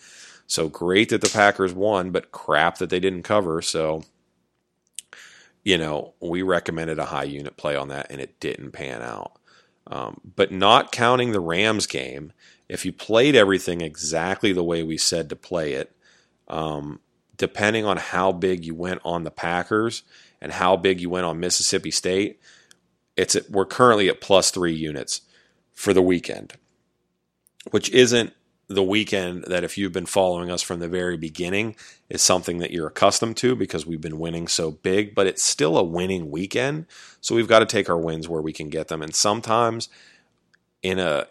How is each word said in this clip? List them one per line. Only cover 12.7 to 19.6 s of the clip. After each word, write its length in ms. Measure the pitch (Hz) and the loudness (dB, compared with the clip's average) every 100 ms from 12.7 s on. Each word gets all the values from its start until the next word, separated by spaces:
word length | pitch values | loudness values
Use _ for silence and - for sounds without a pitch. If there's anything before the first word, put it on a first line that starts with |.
| - 90 | -8 -8
you 60 | |
played 440 | 85 - 110 143 131 | -8 0 4 6 8
everything 460 | 98 92 - 85 | 8 4 0 -4
exactly 680 | 80 78 78 80 87 95 107 | -6 -8 -4 -2 -2 0 0
the 120 | 90 | 0
way 180 | 85 82 | 0 -2
we 160 | 80 80 | -4 -2
said 320 | - 85 76 | -2 -2 -4
to 60 | 78 | -10
play 380 | - 87 78 | -8 -4 -4
it, 220 | 67 - _ _ _ _ _ - | -4 -8 _ _ _ _ _ -10
um, 520 | 80 80 73 73 - _ _ _ - | -6 -6 -6 -10 -14 _ _ _ -6
depending 480 | - - 104 113 107 | -4 0 0 2 2
on 120 | 87 | 0
how 340 | - 87 95 | 0 0 0
big 340 | 90 92 92 80 | 2 0 -2 -6
you 80 | |
went 280 | 82 90 90 | -8 -6 -6
on 200 | - 85 | -4 -4
the 80 | 78 | -6
Packers 720 | - 87 87 | -6 -2 -2